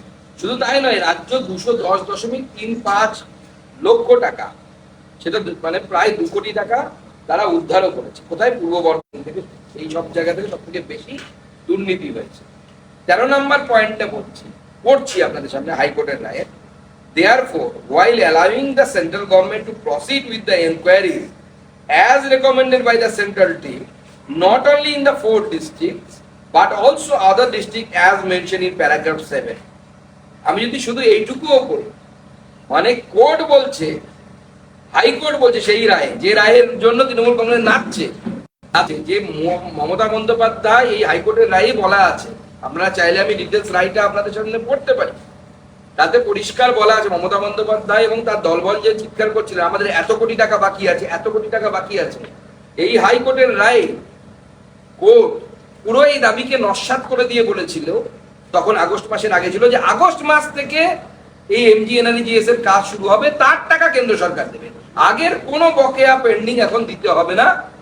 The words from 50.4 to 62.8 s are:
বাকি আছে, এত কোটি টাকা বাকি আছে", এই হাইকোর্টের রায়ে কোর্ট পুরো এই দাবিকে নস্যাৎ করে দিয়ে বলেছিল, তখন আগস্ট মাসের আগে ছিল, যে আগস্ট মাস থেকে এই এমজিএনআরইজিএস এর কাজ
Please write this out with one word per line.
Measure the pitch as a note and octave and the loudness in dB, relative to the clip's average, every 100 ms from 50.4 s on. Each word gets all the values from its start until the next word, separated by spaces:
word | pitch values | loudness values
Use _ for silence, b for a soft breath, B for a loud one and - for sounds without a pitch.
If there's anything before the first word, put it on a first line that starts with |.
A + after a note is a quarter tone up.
| G#3+ G#3 | 0 2
বাকি | G3 G3 F#3+ | 0 0 -2
আছে, | F3 | -2
এত | F#3+ E3+ A3 | -4 -6 -4
কোটি | G#3+ G#3+ | -4 -4
টাকা | A3 G#3+ | -4 -2
বাকি | F#3+ - G3 | -4 -6 -6
আছে", | - - - - - - - - | -6 -8 -18 -20 -20 -20 -16 -4
এই | F3+ A#3 | 0 2
হাইকোর্টের | G3 B3 B3+ C4 B3+ G#3+ | 4 2 2 2 2 4
রায়ে | G#3+ A#3+ F3 - - - - - - - - - - - | 4 4 0 -6 -14 -20 -20 -20 -20 -20 -20 -20 -20 0
কোর্ট | G4 E4 G4+ - - - - - | 6 6 6 -2 -14 -20 -20 -12
পুরো | G#3 A#3+ | -2 2
এই | C#4+ C#4+ | 4 4
দাবিকে | A3+ A3 C4 C4+ | 0 0 -2 -2
নস্যাৎ | G#3 G3 - C4 B3+ | -2 -2 -4 -6 -4
করে | B3+ | -2
দিয়ে | B3 A#3+ | 0 0
বলেছিল, | A3 F#3+ E3 D#3+ D3 G3+ - - - - - | 0 -2 -6 -6 -6 -6 -6 -14 -20 -20 -4
তখন | - - F#3 | -2 0 0
আগস্ট | F3 G3+ - | 0 -4 -6
মাসের | G#3+ G#3+ | -6 -2
আগে | F3+ F3+ | 0 0
ছিল, | G3 A#3+ | 2 2
যে | A#3+ | 4
আগস্ট | F#3 G#3+ - - | 2 2 2 2
মাস | D4 D4+ D4+ | 2 2 0
থেকে | C#4 C#4 D4+ E4+ E4+ - - - - - | -6 -6 0 0 -2 -10 -20 -20 -20 -4
এই | A3 A#3 | 2 4
এমজিএনআরইজিএস | G#3+ A3 A#3+ A#3 A#3 A#3 A3+ A3 | 4 4 0 2 0 0 2 2
এর | A#3 | 2
কাজ | F#3+ G3 | 2 2